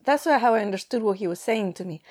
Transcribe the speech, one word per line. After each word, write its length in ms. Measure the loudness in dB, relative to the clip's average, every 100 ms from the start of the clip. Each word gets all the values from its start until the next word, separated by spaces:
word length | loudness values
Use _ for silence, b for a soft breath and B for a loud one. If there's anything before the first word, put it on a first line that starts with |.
That's 220 | 0 2 2
how 280 | 2 4 2
I 60 |
understood 420 | 0 -6 -4 -2
what 140 | 0 0
he 80 | -2
was 120 | -4
saying 340 | -2 -2 -2 -6
to 100 | -10
me. 160 | -10 _